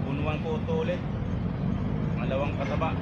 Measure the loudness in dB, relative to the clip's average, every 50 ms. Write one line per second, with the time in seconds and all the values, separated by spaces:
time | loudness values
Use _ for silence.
0 | -2 -2 0 0 0 0 0 0 0 -2 -2 -2 0 0 0 2 2 0 0 -2
1 | -2 -2 -2 -2 -2 -2 0 0 0 0 0 0 0 0 0 0 0 0 0 0
2 | 0 0 0 0 0 0 2 2 0 0 0 0 0 0 0 0 2 0 0 0